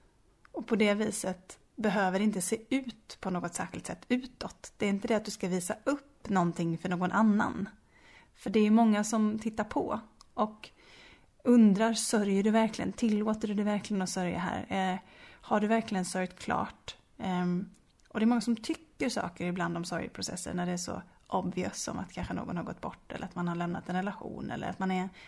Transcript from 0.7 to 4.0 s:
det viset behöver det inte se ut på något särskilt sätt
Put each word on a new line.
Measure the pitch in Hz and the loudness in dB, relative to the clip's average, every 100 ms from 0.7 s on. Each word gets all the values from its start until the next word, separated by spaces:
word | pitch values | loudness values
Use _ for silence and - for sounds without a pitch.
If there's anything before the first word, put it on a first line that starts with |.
| 220 | 2
det | 208 | 2
viset | 202 214 202 190 185 - - _ - | 2 0 -2 -4 -6 -12 -20 _ -2
behöver | 214 196 190 185 | 0 2 2 2
det | |
inte | 214 202 | 2 0
se | - 220 - 269 | -2 -4 -2 -4
ut | 254 - - - | -4 -12 -20 -10
på | 190 | -4
något | 180 175 | -4 -4
särskilt | - 180 - - | -6 -8 -8 -10
sätt | 185 | -12